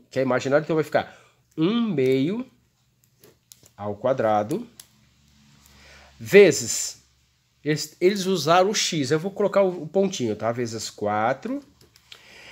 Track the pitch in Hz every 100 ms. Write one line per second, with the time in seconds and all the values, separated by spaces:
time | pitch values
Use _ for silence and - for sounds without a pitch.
0 | _ 131 135 123 135 143 156 160 151 131
1 | 95 - _ _ _ - 165 233 226 151
2 | 131 135 139 220 254 _ _ _ _ _
3 | _ _ - _ _ - _ - 101 104
4 | 127 131 110 107 107 170 - - - _
5 | _ _ _ _ _ _ _ - - -
6 | - - 113 196 196 143 117 - - -
7 | _ _ _ _ _ _ 143 151 - -
8 | 180 208 185 190 143 175 190 214 - 165
9 | 127 156 185 - 202 196 196 180 156 196
10 | 196 190 120 104 107 117 120 110 - -
11 | 104 107 110 139 220 277 - _ - _
12 | - - - - -